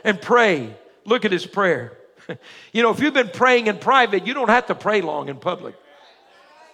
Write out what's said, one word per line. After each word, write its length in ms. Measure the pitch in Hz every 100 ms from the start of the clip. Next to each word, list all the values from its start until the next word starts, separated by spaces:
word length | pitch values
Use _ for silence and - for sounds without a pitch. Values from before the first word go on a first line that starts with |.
and 180 | 214 196
prayed." 540 | - 233 220 160 113 113 - _ 202
Look 200 | 240 202
at 60 |
his 140 | 180 -
prayer. 520 | - 190 139 117 - - _ -
<laughs> 100 | 160 - - -
You 100 | 220
know, 80 | 233
if 80 | 214
you've 160 | 285 277
been 140 | 226
praying 360 | - 254 247 220
in 140 | 202
private, 480 | 208 262 233 196 180
you 80 | 277
don't 140 | 233
have 180 | 240 240
to 80 | 180
pray 260 | 196 214
long 280 | 165 151 139
in 80 | 135
public. 360 | 170 175 120 - _ _ - _ _ _ _ - -